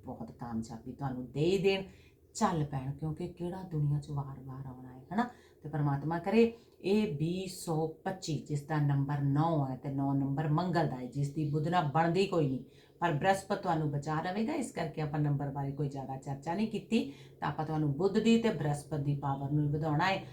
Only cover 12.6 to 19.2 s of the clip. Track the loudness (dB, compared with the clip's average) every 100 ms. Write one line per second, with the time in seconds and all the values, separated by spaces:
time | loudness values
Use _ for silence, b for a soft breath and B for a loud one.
12.6 | -6 B B B 0 2 4 2 2 -2
13.6 | 2 2 2 0 -2 -2 -2 -2 -2 -2
14.6 | -4 -4 -4 -2 -2 2 2 2 0 -2
15.6 | -4 -2 -2 -4 -6 -8 -6 -6 -4 -2
16.6 | 0 -2 0 0 0 B B B -4 -2
17.6 | -2 0 0 2 2 4 6 6 4 0
18.6 | 0 -2 -4 -2 0 0